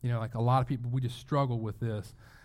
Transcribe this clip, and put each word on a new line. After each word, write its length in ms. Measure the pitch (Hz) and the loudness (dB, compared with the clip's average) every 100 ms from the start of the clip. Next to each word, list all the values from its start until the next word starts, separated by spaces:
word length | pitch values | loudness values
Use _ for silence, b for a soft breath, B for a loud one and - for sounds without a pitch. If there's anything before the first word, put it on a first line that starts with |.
You 80 | 123 | -2
know, 80 | 117 | -2
like, 160 | 110 | -2
a 60 | 117 | 0
lot 220 | 117 131 | 4 4
of 40 | 127 | 4
people, 240 | 131 120 | -2 -2
we 120 | 127 | -2
just 160 | 123 - | -2 -4
struggle 420 | - 147 135 117 | -2 0 2 0
with 180 | 110 104 | -4 -4
this. 360 | 117 104 87 - B B | -2 -2 -6 -14 B B